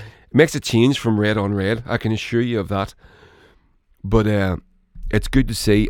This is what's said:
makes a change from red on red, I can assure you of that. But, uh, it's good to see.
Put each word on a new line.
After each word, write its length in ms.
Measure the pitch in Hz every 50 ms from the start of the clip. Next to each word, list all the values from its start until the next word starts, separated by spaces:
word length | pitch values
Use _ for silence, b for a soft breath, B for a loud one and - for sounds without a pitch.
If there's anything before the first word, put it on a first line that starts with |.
| 107 110 B B B B
makes 220 | - 127 160 160 -
a 60 | 143
change 400 | - - - 113 117 135 139 -
from 180 | - 117 110 104
red 180 | 104 107 107
on 180 | 107 98 101 104
red, 280 | 101 95 98 117 110 117
I 120 | - 117 117
can 140 | - 113
assure 280 | 110 107 - - 120 117
you 200 | 123 120 117 107
of 80 | 92 82
that. 260 | 101 98 98 - - b b b b b b b b b b b b b b b b _ _ _ _ _ -
But, 240 | 95 110 113 104 107
uh, 300 | 104 101 98 95 90 - - _ _ _ _ _ _ - - -
it's 180 | - 107 - -
good 200 | - 135 123 110
to 60 | 110
see. 340 | - - 110 104 107 107 -